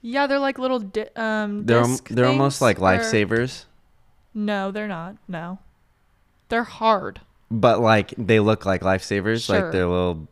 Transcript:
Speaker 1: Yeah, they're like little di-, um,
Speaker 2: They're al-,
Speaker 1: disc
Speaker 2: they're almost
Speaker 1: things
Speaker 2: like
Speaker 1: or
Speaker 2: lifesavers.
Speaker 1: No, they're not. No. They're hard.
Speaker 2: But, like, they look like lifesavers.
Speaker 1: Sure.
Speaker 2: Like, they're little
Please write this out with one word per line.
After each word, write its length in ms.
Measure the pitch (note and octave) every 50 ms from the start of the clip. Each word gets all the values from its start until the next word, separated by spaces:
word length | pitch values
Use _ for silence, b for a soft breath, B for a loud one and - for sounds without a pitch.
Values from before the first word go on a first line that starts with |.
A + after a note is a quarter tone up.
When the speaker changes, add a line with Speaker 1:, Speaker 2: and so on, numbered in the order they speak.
Speaker 1:
Yeah, 240 | - A#3 A#3+ C#4 C#4+ C#4+
they're 120 | C#4 C#4
like 180 | C#4 C4+ B3+ -
little 220 | B3+ C4 C4 B3+
di-, 300 | G#3+ F#3+ - G#3+ G#3+ - _
um, 500 | - A3+ A3 G#3+ G#3+ G#3+ G#3 G#3 G#3 G#3
Speaker 2:
They're 140 | G#3+ A#2 A#2+
al-, 60 | A#2+ A#2+
Speaker 1:
disc 200 | B2 - - -
Speaker 2:
they're 160 | G#2+ A#2 B2 B2+
almost 320 | C3 C3+ C#3 C#3 C3+ -
Speaker 1:
things 200 | C3+ A#2+ G2 E2+
Speaker 2:
like 180 | F#2 F#2 F#2 F#2+
Speaker 1:
or 20 | G2
Speaker 2:
lifesavers. 640 | - - A2 G#2 F#2+ A2 A2+ A#2+ C3 - - - _ _ _ _ _ _ _ _ _ _ _ _ _ _
Speaker 1:
No, 380 | G#3+ G#3 G#3 G#3 G3+ G3 G3
they're 160 | G3 G#3+ G#3+ G#3
not. 300 | G3 E3 E3 F3+ G#3 A3+ _ -
No. 320 | F3+ E3 E3 E3+ F#3 G3 _ - _ _ _ _ _ _ _ _ _ _ _ _ _ _ _ _
They're 140 | A#3 A3+ A#3+
hard. 580 | - - - A3 A3 A3 G3 F3 G#2 G2 - - _ _ _ _ _
Speaker 2:
But, 300 | A2 A2+ G2 B2 A2+ G#2+
like, 320 | A#2 A2 A2 G#2+ G2 - - -
they 220 | A2 F#2 A2+ A2
look 260 | G#2 G#2+ A2 G#2 -
like 160 | G2 F#2+ F2+
lifesavers. 640 | F#2 F#2+ F#2+ F#2+ - - G2+ G2+ F2+ G#2 A2+ A#2 A2+
Speaker 1:
Sure. 160 | - G2 G#2+ F#3+
Speaker 2:
Like, 80 | E3+
they're 140 | F#2 F#2+ F2+ F2
little 400 | F2+ F2+ F2+ F2+ F2 D#2+ D#2 -